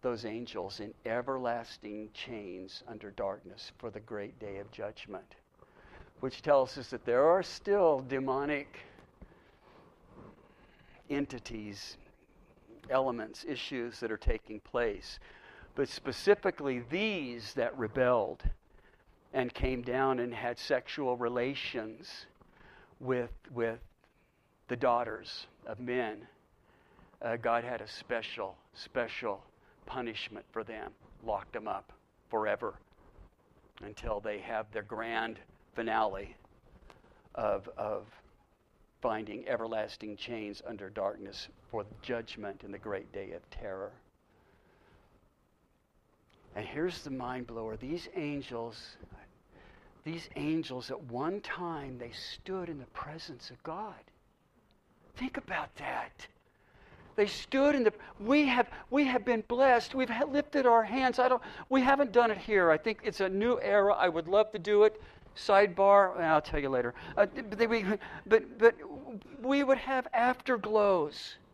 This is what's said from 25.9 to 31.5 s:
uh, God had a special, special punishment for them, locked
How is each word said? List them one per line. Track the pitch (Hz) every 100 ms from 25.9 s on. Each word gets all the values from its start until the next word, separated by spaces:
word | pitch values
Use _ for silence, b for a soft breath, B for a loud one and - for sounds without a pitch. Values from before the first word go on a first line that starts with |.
| 123 113 107 - _ _ _ b b b b b b
uh, | 117 117
God | 117 117
had | 120 117
a | 110
special, | - - 120 107 - 98 92 _
special | - - - 117 - 117 98 - _ b b -
punishment | 127 120 110 - 104 -
for | -
them, | 107 110 110 - - - 113
locked | 101 98